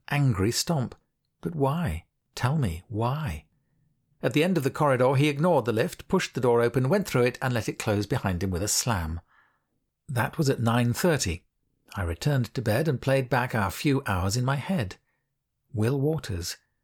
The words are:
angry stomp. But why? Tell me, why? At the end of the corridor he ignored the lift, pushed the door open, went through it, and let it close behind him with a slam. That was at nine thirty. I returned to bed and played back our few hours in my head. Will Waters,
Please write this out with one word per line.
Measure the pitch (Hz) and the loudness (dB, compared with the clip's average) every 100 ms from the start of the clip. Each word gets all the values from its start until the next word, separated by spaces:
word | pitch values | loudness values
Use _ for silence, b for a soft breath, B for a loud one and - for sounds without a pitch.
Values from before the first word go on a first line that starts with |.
| - | -4
angry | 143 135 104 98 | 0 2 2 0
stomp. | - - 160 110 - _ _ _ _ | 0 -2 -2 -4 -8 _ _ _ _
But | 170 | -8
why? | 165 135 160 170 80 - _ _ | -2 -2 0 -2 -4 -10 _ _
Tell | - 127 156 | -4 -2 0
me, | 117 82 - | 0 -4 -6
why? | 104 117 147 151 73 - _ _ _ _ _ _ _ | -4 -2 -2 -6 -8 -12 _ _ _ _ _ _ _
At | 131 | -2
the | 131 | 2
end | 170 170 | 2 2
of | |
the | 135 | 0
corridor | - 147 127 127 | 0 2 4 4
he | 135 151 | 4 2
ignored | 139 180 156 117 | 2 2 2 2
the | |
lift, | 110 165 - - | 0 0 -4 -2
pushed | 185 - | 0 0
the | - | 0
door | 123 120 | 2 4
open, | 120 131 131 | 4 2 2
went | 196 185 | 0 0
through | 135 | 2
it, | 123 - | 2 0
and | 135 | -2
let | 120 - | -2 -4
it | - | -4
close | - 104 104 | -2 0 0
behind | - 98 90 | -2 -2 -2
him | 98 | -2
with | 87 | -2
a | 101 | -2
slam. | - - 104 80 82 b b b b b b _ _ - | -2 0 -2 -2 -6 b b b b b b _ _ -6
That | 123 - - | -2 -2 0
was | 139 | 0
at | 127 | 0
nine | 113 120 120 | 2 2 2
thirty. | 117 180 143 95 87 _ _ _ _ _ | 2 2 2 0 -4 _ _ _ _ _
I | - | -6
returned | 87 85 147 139 117 | -4 -2 0 0 0
to | - | -2
bed | 104 107 160 | 0 0 0
and | 127 | -2
played | - 135 131 | 0 0 2
back | 127 123 | 0 0
our | 120 98 | 0 -2
few | - 151 135 - | -2 0 0 0
hours | 95 95 117 | 0 0 0
in | |
my | 123 143 | -2 -2
head. | - 190 98 - _ _ _ _ _ _ _ | -2 -2 -4 -8 _ _ _ _ _ _ _
Will | 107 110 143 | -2 0 2
Waters, | 139 160 - 90 82 - _ _ | 0 -2 -4 -6 -6 -10 _ _